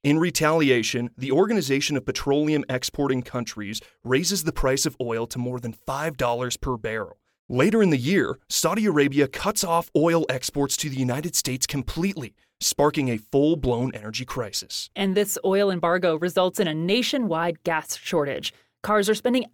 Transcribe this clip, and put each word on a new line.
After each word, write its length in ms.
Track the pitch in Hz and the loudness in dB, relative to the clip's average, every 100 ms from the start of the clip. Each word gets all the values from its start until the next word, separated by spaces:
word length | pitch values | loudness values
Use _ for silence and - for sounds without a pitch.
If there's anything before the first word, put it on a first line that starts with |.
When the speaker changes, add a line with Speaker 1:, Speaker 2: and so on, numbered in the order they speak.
Speaker 1:
In 160 | 139 151 | 2 2
retaliation, 920 | 175 - 156 165 143 123 110 123 120 - | 2 2 2 4 4 4 2 -2 -4 -6
the 140 | 135 | 0
Organization 640 | 135 196 220 139 139 147 143 | 2 4 2 2 0 0 -2
of 80 | |
Petroleum 600 | - - - 143 151 151 - | -2 -4 0 2 2 0 0
Exporting 540 | 127 - - 139 131 | -4 -4 -2 0 0
Countries 580 | 127 123 117 - 101 110 - _ | -2 -6 -8 -8 -8 -10 -12 _
raises 400 | 117 135 175 190 | 0 0 2 -2
the 100 | 156 | -4
price 320 | - 135 135 | 0 0 0
of 120 | 156 - | -2 -4
oil 280 | 120 113 117 | -4 -4 -4
to 100 | 123 | -4
more 220 | 123 123 | -4 -6
than 120 | 120 | -8
five 440 | 110 - 135 160 135 | -10 -8 -4 -6 -2
dollars 400 | 123 120 123 - | -2 0 -4 -4
per 200 | 143 123 | -4 -4
barrel. 420 | 113 110 92 - _ _ _ | -4 -6 -8 -14 _ _ _
Later 360 | 123 165 220 | 2 4 6
in 60 | 196 | 4
the 60 | 139 | 4
year, 440 | 123 190 - - _ | 2 2 2 -4 _
Saudi 360 | - 160 202 | -2 0 2
Arabia 440 | 214 151 143 139 139 | 2 4 4 4 0
cuts 340 | - 196 208 | 0 -4 -2
off 300 | 180 165 - | 0 0 2
oil 320 | - 165 165 156 | 2 4 4 2
exports 480 | 131 - 143 139 - | -2 -4 -2 -2 -2
to 120 | 156 | -4
the 60 | 131 | -2
United 400 | 123 123 165 - | -2 -2 -2 -4
States 320 | - 127 - | -2 -4 -4
completely, 680 | 143 - - 190 165 120 _ _ _ | -4 -6 -2 -2 -4 -12 _ _ _
sparking 500 | - - 147 151 131 | -4 2 2 2 0
a 60 | 113 | -2
full-blown 800 | 107 139 147 160 127 120 127 | 0 2 4 2 0 0 -2
energy 300 | 110 107 107 | -6 -10 -10
crisis. 680 | 127 - 107 - - - - - | -8 -8 -6 -8 -8 -10 -10 -4
Speaker 2:
And 180 | 196 | 0
this 240 | 190 202 - | 2 0 -2
oil 260 | 190 196 202 | 0 2 2
embargo 460 | 180 170 180 175 156 | 2 0 2 2 0
results 420 | 175 185 185 185 | 0 2 0 2
in 80 | 180 | -2
a 80 | |
nationwide 880 | 156 170 220 233 285 220 160 170 165 | 0 0 0 0 -2 -2 -2 -2 -2
gas 340 | - 160 - - | -2 -2 -2 -12
shortage. 560 | - 170 143 120 - _ _ _ | -2 0 0 -4 -8 _ _ _
Cars 260 | - 214 202 | 0 0 2
are 60 | |
spending 320 | 214 247 247 - | 0 0 0 -2